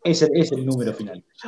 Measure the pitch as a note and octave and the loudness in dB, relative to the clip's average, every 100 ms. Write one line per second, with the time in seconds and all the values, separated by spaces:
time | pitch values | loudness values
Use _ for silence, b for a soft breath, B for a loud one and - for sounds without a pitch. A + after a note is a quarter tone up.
0 | F3 D#3+ D3+ D#3+ D#3 C3 C3 B2+ A2 G#2 | 0 2 4 4 2 0 -2 -2 -2 -4
1 | G#2 F2+ - B | -10 -14 -20 B